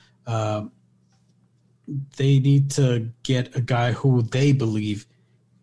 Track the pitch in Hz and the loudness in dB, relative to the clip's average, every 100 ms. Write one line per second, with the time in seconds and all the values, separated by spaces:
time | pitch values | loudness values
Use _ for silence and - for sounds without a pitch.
0 | _ _ - 113 107 107 104 _ _ _ | _ _ -8 -4 -4 -4 -8 _ _ _
1 | _ _ _ _ _ _ _ _ - 139 | _ _ _ _ _ _ _ _ -10 -10
2 | - - 135 135 139 139 139 - 131 120 | -10 -2 2 4 4 4 2 0 0 0
3 | 113 - - 127 123 - 117 123 120 113 | -4 -10 -4 -2 -2 -4 -2 0 0 0
4 | 139 123 117 127 143 135 110 107 107 104 | 2 2 0 0 2 2 0 -2 -4 -6
5 | - _ _ _ _ _ | -10 _ _ _ _ _